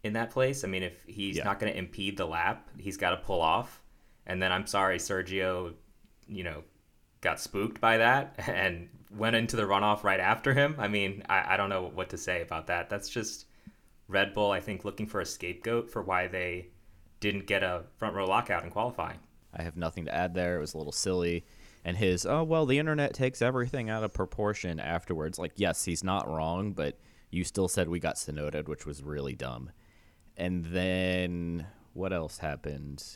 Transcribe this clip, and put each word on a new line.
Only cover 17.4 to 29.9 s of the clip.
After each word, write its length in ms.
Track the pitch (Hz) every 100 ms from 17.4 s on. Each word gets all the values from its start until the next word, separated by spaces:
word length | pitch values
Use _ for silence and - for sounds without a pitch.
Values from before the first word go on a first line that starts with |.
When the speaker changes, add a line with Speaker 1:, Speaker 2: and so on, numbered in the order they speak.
| 90
Speaker 1:
get 160 | 98
a 200 | 92 87 82 -
front 180 | 110
row 120 | 92 95
lockout 360 | 101 117 90
in 60 | 80
qualifying. 480 | 98 117 123 80 82 - - - -
Speaker 2:
I 60 |
have 140 | 82 80
nothing 280 | 82 87
to 100 | 80
add 200 | 76 90
there. 220 | 87 87 87
It 40 |
was 140 | 76
a 40 | 80
little 140 | 73
silly. 520 | - 101 90 87 85 - - - -
And 120 | 85 87
his, 280 | 101 90 92
"Oh, 160 | 143
well, 240 | 165 160 147
the 120 | 139
internet 360 | 156 151 143
takes 260 | - 131 131
everything 460 | 117 131 123 135 113
out 140 | 110
of 80 | 110
proportion" 680 | - 92 - 104 107 92 82
afterwards. 580 | 69 85 - 85 78 90
Like, 140 | 87 -
yes, 280 | 95 80
he's 180 | - 82
not 260 | 95 95 52
wrong, 440 | 78 78 87 104
but 260 | 98 73 - - - -
you 140 | 85
still 240 | 87 - 92
said 200 | - 82
we 120 | 87
got 160 | 80 -
Tsunoda, 500 | - 76 73 76 76
which 180 | - 82
was 160 | 71
really 320 | 71 73 69
dumb. 360 | 64 64 62 65 - -